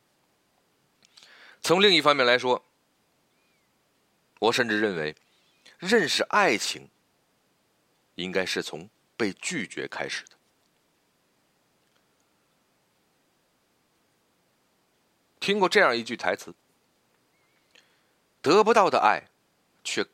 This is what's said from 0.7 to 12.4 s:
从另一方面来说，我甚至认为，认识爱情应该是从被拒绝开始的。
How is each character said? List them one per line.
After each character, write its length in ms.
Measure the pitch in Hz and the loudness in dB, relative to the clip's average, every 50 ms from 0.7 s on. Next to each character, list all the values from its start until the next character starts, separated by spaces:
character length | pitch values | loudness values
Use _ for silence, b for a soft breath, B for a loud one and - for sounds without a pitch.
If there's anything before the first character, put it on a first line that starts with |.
| _ _ _ _ _ _ _ _ b b b b b b b b b b | _ _ _ _ _ _ _ _ b b b b b b b b b b
从 180 | b - 165 185 | b 0 2 4
另 140 | 208 202 175 | 4 4 4
一 80 | 156 | 4
方 120 | 143 147 143 | 4 4 4
面 120 | 139 123 | 4 4
来 120 | 120 123 123 | 4 2 2
说， 240 | 127 127 123 - - _ _ _ _ _ _ _ _ _ _ _ _ _ _ _ _ _ _ _ _ _ _ _ _ _ _ _ _ _ _ _ _ _ _ - | 2 0 -2 -2 -4 _ _ _ _ _ _ _ _ _ _ _ _ _ _ _ _ _ _ _ _ _ _ _ _ _ _ _ _ _ _ _ _ _ _ -2
我 140 | 101 113 | -2 0
甚 160 | 117 131 120 113 | 0 0 -2 -2
至 100 | 107 107 | -2 -2
认 180 | 110 104 92 | -2 -2 -2
为， 200 | 80 76 78 78 _ _ b b b b b b b b b b b | -4 -6 -8 -10 _ _ b b b b b b b b b b b
认 300 | 175 185 240 220 220 - | -4 0 0 0 0 0
识 140 | - - - | -2 -4 -2
爱 340 | - - 208 196 160 113 95 | 0 0 2 2 2 2 0
情 300 | - - - 65 67 - _ _ _ _ _ _ _ _ _ _ _ _ _ _ _ _ _ _ _ _ _ _ _ _ _ | -2 -6 -8 -10 -14 -20 _ _ _ _ _ _ _ _ _ _ _ _ _ _ _ _ _ _ _ _ _ _ _ _ _
应 160 | 82 87 92 | -12 -8 -4
该 120 | 85 95 92 | -4 -4 -4
是 180 | - - 92 | -4 -4 -6
从 260 | - - - 76 92 - _ _ _ _ _ | -6 -8 -10 -16 -16 -18 _ _ _ _ _
被 160 | - 117 98 90 | -6 -6 -6 -6
拒 320 | _ - - 180 135 90 | _ -10 -10 -8 -8 -8
绝 200 | - - - 67 | -10 -10 -12 -12
开 220 | - - - 71 69 | -10 -10 -10 -10 -10
始 160 | - - - | -10 -12 -12
的。 60 | _ _ _ _ _ _ _ _ _ _ _ _ _ _ _ _ _ _ _ _ _ _ _ _ _ _ _ _ _ _ _ _ _ _ _ _ _ _ _ _ _ _ _ | _ _ _ _ _ _ _ _ _ _ _ _ _ _ _ _ _ _ _ _ _ _ _ _ _ _ _ _ _ _ _ _ _ _ _ _ _ _ _ _ _ _ _